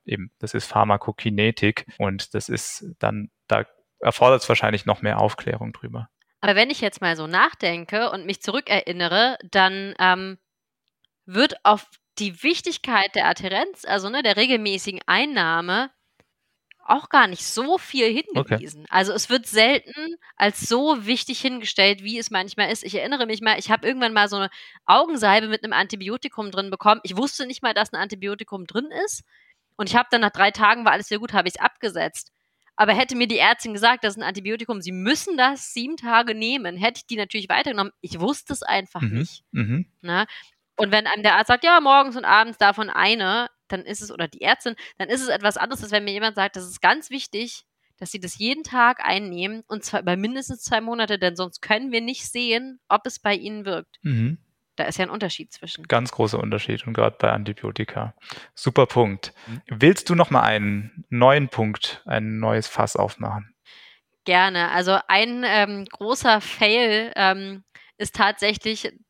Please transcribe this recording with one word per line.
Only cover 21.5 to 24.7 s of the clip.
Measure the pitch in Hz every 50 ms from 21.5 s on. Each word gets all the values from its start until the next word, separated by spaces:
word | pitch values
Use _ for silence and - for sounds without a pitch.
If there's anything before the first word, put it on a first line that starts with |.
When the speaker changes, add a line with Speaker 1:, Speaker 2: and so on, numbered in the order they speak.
| 254 247 214 - - - 196 196 202 196
Speaker 2:
wie | 190 208 226 233
es | 226 -
manchmal | 220 190 185 202 - - 202 160
ist. | 226 -
Ich | - 185 190
erinnere | 190 - 233 285 269 247
mich | 220 220 202
mal, | 226 220 208 -
ich | - -
habe | 214 - -
irgendwann | 233 262 254 247 226 220
mal | 208 202 202
so | 202
eine | 202 196 190 - - - -